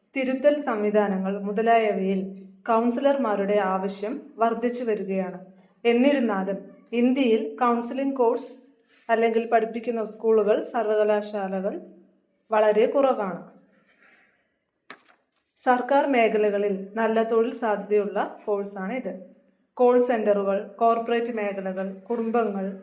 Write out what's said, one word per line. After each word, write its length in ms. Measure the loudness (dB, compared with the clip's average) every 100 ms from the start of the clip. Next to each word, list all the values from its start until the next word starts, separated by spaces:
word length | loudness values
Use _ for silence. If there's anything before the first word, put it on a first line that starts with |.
| _ -4
തിരുത്തൽ 420 | -2 2 2 2
സംവിധാനങ്ങൾ 840 | 0 -2 2 2 2 0 -2 -4
മുതലായവയിൽ 800 | -4 -2 2 4 2 0 -2 -2 -4 -10 -20 -10 -2
കൗൺസിലർമാരുടെ 880 | 0 2 2 2 2 0 0 0 0
ആവശ്യം 600 | 0 0 -4 -6 -8 -8 -10 -2
വർദ്ധിച്ചു 460 | 0 0 -2 -2
വരികയാണ്. 600 | -4 -4 -2 -4 -4 -8 -16 -20 _ _ 0
എന്നിരുന്നാലും 720 | 4 4 2 0 -2 -4 -6 -10 -20 -8
ഇന്ത്യയിൽ 640 | 0 2 2 2 2 0 -2
കൗൺസിലിംഗ് 600 | 0 0 -2 -4 -4 0
കോഴ്സ് 360 | 2 0 -2 -8 -20 _ _ _ -2
അല്ലെങ്കിൽ 360 | 2 2 0 2
പഠിപ്പിക്കുന്ന 580 | 0 0 -4 -6 -4
സ്കൂളുകൾ, 580 | -6 -4 2 2 4 2
സർവകലാശാലകൾ 1200 | 0 -4 0 2 2 0 -2 -6 -6 -4 -4 -6 -12 -20 -20 _ _ _ -2
വളരെ 340 | 2 4 4 4
കുറവാണ്. 680 | 4 2 2 -4 -8 -14 -20 _ _ _ _ _ _ _ _ _ _ _ _ -20 -20 _ _ _ _ _ _ 0
സർക്കാർ 420 | 2 2 2 4
മേഖലകളിൽ 800 | 4 4 4 2 0 0 -2 -6 -2
നല്ല 280 | 0 0
തൊഴിൽ 280 | 2 2 0
സാധ്യതയുള്ള 840 | -2 -2 -2 0 0 0 -2 -4 -6 -6
കോഴ്സാണ് 480 | -4 -4 -8 -8
ഇത്. 260 | -6 -8 -12 -16 _ _ _ _
കോൾ 320 | 2 4 6 4
സെന്ററുകൾ, 600 | 2 2 2 2 -2 -4
കോർപ്പറേറ്റ് 680 | 0 2 2 0 -2 -2
മേഖലകൾ, 600 | -4 -4 -4 -6 -6 -8
കുടുംബങ്ങൾ, 840 | -8 -8 -4 -2 0 -2 -2 -6 -8